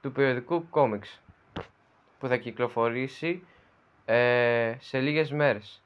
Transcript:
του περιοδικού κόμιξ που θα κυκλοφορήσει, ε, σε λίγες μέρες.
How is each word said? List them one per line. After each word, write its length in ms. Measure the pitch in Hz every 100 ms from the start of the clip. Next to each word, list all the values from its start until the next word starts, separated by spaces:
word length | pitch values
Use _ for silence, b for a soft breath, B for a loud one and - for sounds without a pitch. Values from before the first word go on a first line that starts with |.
του 100 | 139
περιοδικού 560 | 131 135 127 123 170 165
κόμιξ 520 | - 131 104 - - _ - _ - - _ _ _ _ _
που 80 | 131
θα 100 | 123
κυκλοφορήσει, 1080 | 120 107 123 117 117 117 131 - 160 180 b b b b _ _
ε, 720 | - 117 123 123 120 117 113 120
σε 200 | - 135
λίγες 300 | 135 151 156
μέρες. 520 | 147 147 104 104 -